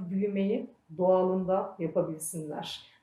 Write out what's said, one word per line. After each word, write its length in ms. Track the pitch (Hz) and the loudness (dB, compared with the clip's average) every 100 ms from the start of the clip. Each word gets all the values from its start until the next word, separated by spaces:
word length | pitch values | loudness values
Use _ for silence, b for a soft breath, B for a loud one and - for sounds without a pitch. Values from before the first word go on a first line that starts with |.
| 175 | -4
bu 40 | |
büyümeyi 580 | 190 202 196 196 240 - - _ 160 | 0 0 2 0 0 -4 -14 _ 0
doğalında 800 | 185 185 185 190 185 190 196 - | 4 6 4 2 2 0 0 -4
yapabilsinler. 1040 | 160 190 165 156 - 165 151 147 - - b b | -2 0 0 -4 -8 -8 -8 -8 -8 -12 b b